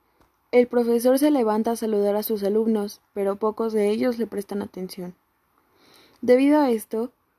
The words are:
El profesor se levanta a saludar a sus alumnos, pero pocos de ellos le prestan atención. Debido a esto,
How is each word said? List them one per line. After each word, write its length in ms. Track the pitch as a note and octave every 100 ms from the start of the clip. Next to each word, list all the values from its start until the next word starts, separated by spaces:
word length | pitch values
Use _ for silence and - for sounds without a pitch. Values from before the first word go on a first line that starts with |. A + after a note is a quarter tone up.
| _ _ _ _ _
El 160 | B3 A#3+
profesor 520 | A#3+ A#3 A#3 B3 C4
se 100 | D4
levanta 420 | C#4+ A3 G#3+ A3
a 40 | A3+
saludar 400 | A3 G#3 G3+ G#3
a 80 |
sus 180 | G#3+ G#3+
alumnos, 580 | G3 G#3+ A3+ A3 G3+ - _
pero 220 | G#3 G3 G3+
pocos 380 | G#3+ G#3+ A3+
de 160 | G#3+ G#3
ellos 280 | A3 B3 A#3
le 100 | G#3+
prestan 340 | G3+ - G3+
atención. 540 | G3+ F#3 F#3 - F3+ F3+ _ _ _ _ _ _ _ _ _ _
Debido 380 | A#3 B3 C#4 D4+
a 120 | C#4
esto, 400 | A3+ - A3 A#3+ _ _